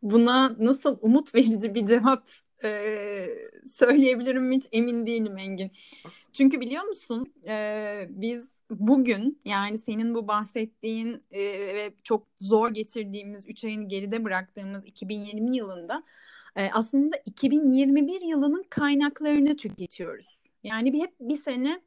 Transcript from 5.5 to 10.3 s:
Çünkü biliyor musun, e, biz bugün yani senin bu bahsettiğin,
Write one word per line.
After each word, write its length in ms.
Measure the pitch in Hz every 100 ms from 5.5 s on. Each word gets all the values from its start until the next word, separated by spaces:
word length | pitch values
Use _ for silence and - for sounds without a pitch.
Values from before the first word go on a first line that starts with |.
| 190 190 _ - - - - _
Çünkü 260 | - 269 277
biliyor 240 | 240 285
musun, 500 | 392 415 - 226 254 _ -
e, 600 | 214 214 214 214 208 180
biz 360 | 196 220 240 240 _ _
bugün 680 | 208 214 269 247 202 233 302 -
yani 320 | 202 202 220
senin 380 | - 214 226 233
bu 120 |
bahsettiğin, 960 | 208